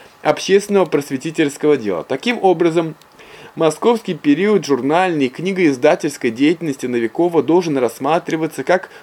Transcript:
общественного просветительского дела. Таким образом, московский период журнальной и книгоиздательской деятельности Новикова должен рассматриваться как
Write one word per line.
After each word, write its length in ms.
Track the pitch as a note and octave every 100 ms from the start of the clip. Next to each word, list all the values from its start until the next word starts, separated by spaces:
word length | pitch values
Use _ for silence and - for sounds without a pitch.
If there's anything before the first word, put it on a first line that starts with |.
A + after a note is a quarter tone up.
| - _
общественного 640 | D3+ D3+ - G3 G3+ G3+
просветительского 920 | E3+ D3 C#3 C3+ D#3+ D#3 D3 C#3 D3+ C#3
дела. 280 | G#2 E2+
Таким 340 | - C3 - -
образом, 540 | F#3+ E3+ E3+ E3 D#3+ D3+ - - - - - -
московский 580 | D#3+ D#3 A3+ A#3 -
период 500 | D#3 D3 D3 G3+ G3+
журнальной 640 | C#3+ B2+ C3+ E3 F#3 D#3 B2+
и 20 |
книгоиздательской 1040 | - F3+ F#3+ E3 B2+ D3 E3+ D#3 - B2+
деятельности 560 | A2+ C#3+ E3+ E3+ C3+ B2
Новикова 560 | B2 A2+ - F3 E3
должен 340 | B2+ E3+ E3+ C#3
рассматриваться 840 | A#2 - C#3 E3+ E3 D#3+ D#3+ -
как 280 | C3+ F#3 - -